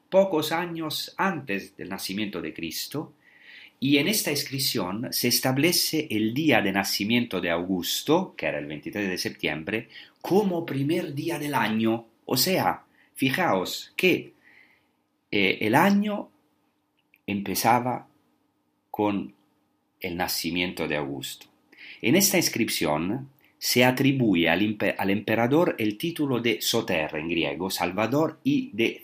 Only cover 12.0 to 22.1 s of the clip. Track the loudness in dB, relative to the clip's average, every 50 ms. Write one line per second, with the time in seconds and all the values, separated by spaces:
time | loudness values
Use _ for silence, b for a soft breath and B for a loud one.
12 | -2 -8 _ _ _ -4 0 0 2 2 2 2 2 2 0 -2 -6 b b b
13 | b b b -2 -2 0 0 2 2 2 2 2 0 -2 -6 -8 -10 -12 _ 0
14 | 2 2 2 2 -2 -6 -18 b b b b b b b b b b b b b
15 | _ _ _ _ _ -2 0 2 4 4 2 2 2 2 4 4 6 6 4 2
16 | 2 0 -4 -6 -8 -10 _ _ _ _ _ _ _ _ _ _ _ _ _ _
17 | _ _ _ _ _ -6 -4 -4 -4 -4 -4 0 4 4 4 4 2 0 -4 -6
18 | -8 _ _ _ _ _ _ _ _ _ _ _ _ _ _ _ _ _ -4 0
19 | 0 0 0 -2 -4 -6 -12 _ _ _ _ _ _ _ _ _ _ _ _ -10
20 | -8 -6 -4 -4 -2 -2 -2 -4 -4 -4 -2 -2 -2 -4 -4 -6 -6 -4 -4 -4
21 | -4 -6 -8 -8 -10 -12 -14 -16 -20 _ _ _ _ _ B B B B B B
22 | B 4